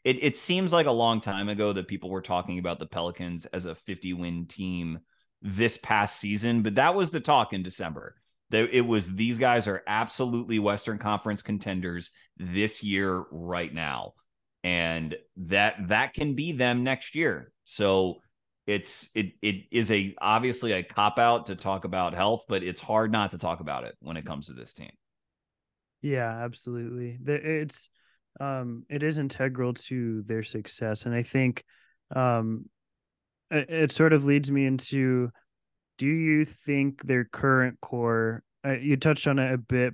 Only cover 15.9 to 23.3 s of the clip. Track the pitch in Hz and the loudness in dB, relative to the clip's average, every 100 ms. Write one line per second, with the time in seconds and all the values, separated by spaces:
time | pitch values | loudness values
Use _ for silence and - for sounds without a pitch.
15.9 | 107 135 - 151 135 160 139 123 123 127 | 2 2 -2 -4 -2 -4 0 2 2 0
16.9 | 131 - 151 156 80 62 _ - - 101 | -2 -6 -2 -2 -2 -8 _ -12 0 4
17.9 | 95 92 - _ _ _ _ - 104 - | 4 2 -2 _ _ _ _ -4 -2 -2
18.9 | - - 113 98 - 104 95 - 117 104 | -8 -6 -4 -4 -2 -4 -4 -2 0 2
19.9 | 104 98 - 101 113 127 120 117 95 87 | 2 0 -2 2 2 2 -2 0 -2 -2
20.9 | - 104 123 120 117 113 92 95 95 90 | 0 2 4 4 4 0 -6 -4 -4 -2
21.9 | 92 87 87 101 117 - 98 90 87 - | -2 -2 0 2 0 0 -2 -2 -6 0
22.9 | 110 110 110 101 | 2 4 2 0